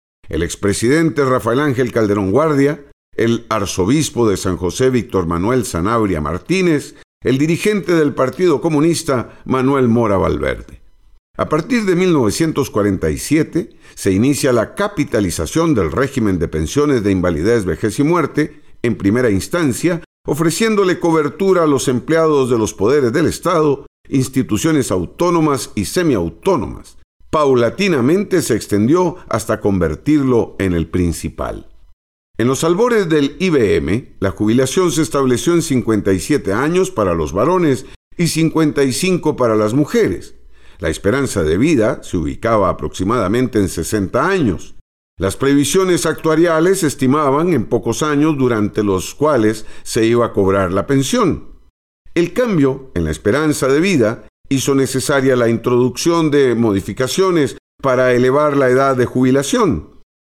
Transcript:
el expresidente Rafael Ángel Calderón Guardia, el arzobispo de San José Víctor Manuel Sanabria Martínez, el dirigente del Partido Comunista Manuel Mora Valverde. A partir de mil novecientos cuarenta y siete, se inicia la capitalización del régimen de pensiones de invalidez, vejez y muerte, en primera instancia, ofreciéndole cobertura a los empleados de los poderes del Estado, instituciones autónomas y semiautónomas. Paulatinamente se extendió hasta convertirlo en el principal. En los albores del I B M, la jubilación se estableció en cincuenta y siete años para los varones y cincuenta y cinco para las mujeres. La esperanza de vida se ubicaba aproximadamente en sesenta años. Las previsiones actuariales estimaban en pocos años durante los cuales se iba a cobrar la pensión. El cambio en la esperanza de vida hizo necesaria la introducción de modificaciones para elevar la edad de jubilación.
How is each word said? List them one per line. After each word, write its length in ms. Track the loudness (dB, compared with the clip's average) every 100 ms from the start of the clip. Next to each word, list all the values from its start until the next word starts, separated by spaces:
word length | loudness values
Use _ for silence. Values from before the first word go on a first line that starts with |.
| _ _ -10
el 140 | -6
expresidente 840 | -6 -4 -4 0 0 2 0 0
Rafael 360 | 0 0 0 0
Ángel 320 | 0 0 -2
Calderón 380 | 0 0 0 0
Guardia, 540 | 0 2 2 0 0 -10 _ _ -4
el 300 | -2 -2 -2
arzobispo 800 | -4 -4 -2 0 2 0 0 0
de 80 | 0
San 200 | -2 -4
José 340 | -4 0 0
Víctor 380 | 0 -2 -2 -2
Manuel 360 | -2 0 0
Sanabria 560 | -2 -4 -2 0 0 -2
Martínez, 760 | -4 -6 -4 0 0 0 -4 -18 -20 _
el 160 | -2 0
dirigente 560 | 0 0 0 -2 0
del 180 | 0 0
Partido 480 | 0 -4 0 0 2
Comunista 800 | 0 2 2 0 -2 -2 -4 -10
Manuel 420 | -4 0 2 2 2
Mora 300 | 2 2 2
Valverde. 680 | 0 0 -2 -4 -8 -20 -20 -20 -20 -20 _ -8
A 120 | -4
partir 360 | -2 -2 -2
de 100 | 0
mil 180 | 2 2
novecientos 580 | 2 2 0 -2 0 -2
cuarenta 420 | 0 0 0 -2
y 60 | -2
siete, 600 | 0 0 0 -4 -6 -10 -20
se 160 | -6 0
inicia 420 | 2 2 2 2
la 220 | 0 0
capitalización 1000 | -4 -6 -4 -2 0 -2 -2 -4 0 0 2
del 160 | 0
régimen 480 | -2 -2 -2 0 0
de 80 | -2
pensiones 560 | -4 -2 0 2 2
de 80 | 2
invalidez, 520 | 0 0 0 0 0
vejez 360 | 0 -2 -4 0
y 20 |
muerte, 600 | 0 2 0 -2 -4 -6 -20 -6
en 140 | -4 0
primera 340 | 0 2 2
instancia, 720 | 0 -2 -2 -2 -2 -2 -4 -8 _ -6
ofreciéndole 720 | -2 -2 0 0 2 0 0
cobertura 640 | 0 0 0 0 2 2
a 60 | 2
los 180 | 2 0
empleados 640 | -2 0 2 2 2 2
de 80 | 0
los 160 | 0
poderes 380 | 0 0 2 2
del 140 | 0 -2
Estado, 600 | -2 -2 0 0 0 -6 _ -6
instituciones 840 | -2 -2 -2 -2 -2 0 0 0
autónomas 800 | -2 -4 -2 0 2 2 0 -4 -6
y 80 |
semiautónomas. 1120 | -4 -2 0 0 -2 -4 -2 -2 -2 -10 -18 -20 -20 _ -6
Paulatinamente 1120 | 0 2 4 2 0 0 2 2 2 0 -2
se 140 | 0 -2
extendió 600 | 0 0 2 2 0 -4 -6
hasta 320 | -6 -2 -2
convertirlo 960 | 0 0 0 -2 0 2 2 2 0 -2
en 140 | -2
el 160 | 0 -2
principal. 840 | -2 -2 -2 -8 -8 -8 -10 -14 -20 -20 -20 _ _ _ -4
En 120 | 0
los 160 | 0
albores 440 | 0 2 2 2 2
del 280 | 2 0 -2
I 120 | 0
B 260 | 2 2 2
M, 400 | 0 -4 -4 -6
la 140 | -4
jubilación 580 | -2 0 2 2 0 0
se 120 | 0
estableció 520 | -2 0 0 0 0
en 80 | 0
cincuenta 500 | 0 -2 0 0 2
y 60 | 0
siete 340 | 0 -2 0
años 380 | -2 0 0 -2
para 240 | 0 0
los 180 | 0 -2
varones 540 | -2 0 2 0 0 -4 -20 _ -4
y 100 | -2
cincuenta 560 | 0 0 2 0 2
y 100 | 0
cinco 440 | 0 -2 -2 -2 -2
para 180 | 0
las 180 | 2 2
mujeres. 640 | 0 0 2 0 -2 -10 -20 -20 -20 -20 -8
La 80 | -6
esperanza 560 | -2 -2 0 0 -2
de 140 | 0 2
vida 440 | 2 2 0 -2
se 140 | -6 -4
ubicaba 540 | -4 -4 -2 0 0
aproximadamente 880 | -2 -6 -4 -2 0 0 0 0 0
en 80 | -2
sesenta 600 | -2 -4 -2 -2 -2 0
años. 460 | 0 0 -2 -8 -18 -20 _ _ -6
Las 200 | -4 -2
previsiones 720 | 2 2 2 2 2 2 0
actuariales 760 | -2 0 2 4 4 2 2
estimaban 720 | 0 0 2 2 2 2 2
en 140 | 0 0
pocos 360 | -2 -2 -2
años 340 | 0 2 0 2
durante 460 | 0 2 0 0
los 320 | 0 0 -2
cuales 500 | -2 0 2 2 0 -6 -12
se 200 | -6 0
iba 220 | 2 2 0
a 60 |
cobrar 400 | 0 2 2 0
la 160 | -2 0
pensión. 640 | 0 0 0 0 -2 -8 -20 _ _ _ _ -8
El 180 | -2 -2
cambio 580 | 0 0 2 2 0 -6 -4
en 80 |
la 80 | -4
esperanza 560 | -2 0 0 0 0 0
de 100 | 2
vida 460 | 2 2 2 -2 -12 _ -4
hizo 260 | -2 0
necesaria 640 | 0 0 -2 -2 0 2 2
la 120 | 2
introducción 840 | 0 0 2 0 0 0 2 2
de 240 | 2 2 2
modificaciones 1000 | 2 0 -2 -4 -4 0 0 2 0 -4 _ _
para 320 | -2 2 2
elevar 440 | 2 2 2 2 2
la 140 | 2
edad 260 | 2 2 0
de 100 | 0
jubilación. 880 | 0 2 2 0 0 0 -2 -6 -20 -20 _